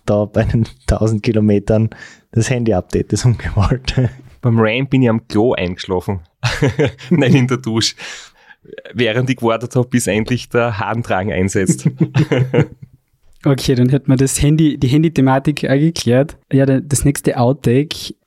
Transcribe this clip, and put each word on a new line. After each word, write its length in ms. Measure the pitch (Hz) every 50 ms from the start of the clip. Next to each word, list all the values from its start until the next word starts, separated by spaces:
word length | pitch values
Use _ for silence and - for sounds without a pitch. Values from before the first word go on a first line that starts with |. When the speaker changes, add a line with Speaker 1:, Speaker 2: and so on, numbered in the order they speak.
| -
Speaker 1:
da 220 | - 104 104 104
bei 180 | 98 - 110 110
den 240 | - - 117 113 - - _ _
tausend 360 | - 107 95 107 110 113 104
Kilometern 680 | - 123 107 110 107 107 101 101 101 - 110 107 113 110 - - - - - _ _ _
das 180 | - 113 110 -
Handy-Update 640 | 131 120 117 110 101 90 - - - 92 - - 107
ist 100 | 101 -
umgewollt. 680 | 123 110 - - 87 - - - - 127 127 - - -
<laughs> 140 | 135 127 113 - - - - - _
Speaker 2:
Beim 160 | - 123 113 113
Ram 300 | 110 107 113 127 131 127
bin 140 | 135 131
ich 60 | 131 117
am 200 | 110 113 - -
Klo 240 | - 104 110 127
eingeschlafen. 680 | - - 92 90 90 - - - 95 90 - - 98 90 - _ _ _
<laughs> 580 | - 120 - - 156 - - - 151 - - - - -
Nein, 240 | 180 151 139 120 -
in 120 | 135 123
der 120 | 131 127 120
Dusche. 360 | - 113 110 113 107 - - - - - - - - - _ _ _ - - _ _ - - - - -
Während 380 | - 107 120 110 107 123 127 131
ich 60 | 127
gewartet 400 | - 117 113 113 113 123 117 -
hab, 140 | 127 123 127
bis 180 | - 120 - 90
endlich 400 | 98 107 110 - 123 120 - -
der 320 | - 120 117 120 110 98
Harndrang 500 | 104 98 110 117 117 - 107 92 95 107
einsetzt. 580 | 73 87 92 98 - 104 95 92 - - - 156 - - 160 - - 131 156 - 147 127 131 - -
<laughs> 380 | 156 143 - - - - - _ _ _ _ _ _ _ - - _ -
Speaker 3:
Okay, 300 | 147 135 127 - - 135
dann 140 | 120 123 123
hätten 200 | 139 131 - -
wir 80 | 135
das 240 | 127 135 135 - -
Handy, 380 | 143 143 156 160 160 147 131 139
die 100 | 139 123
Handy-Thematik 800 | 135 151 160 165 160 143 131 131 131 135 - 156 143 - - -
auch 60 | 135
geklärt. 600 | 139 151 165 165 - - 117 117 127 143 156 - - _ _
Ja, 120 | 139 131 139
der, 160 | 135 135 131
das 240 | - 143 135 - -
nächste 340 | 147 139 - - 147 - -
Outtake 760 | 120 120 143 - - 120 117 135 147 160 - - - - - _ _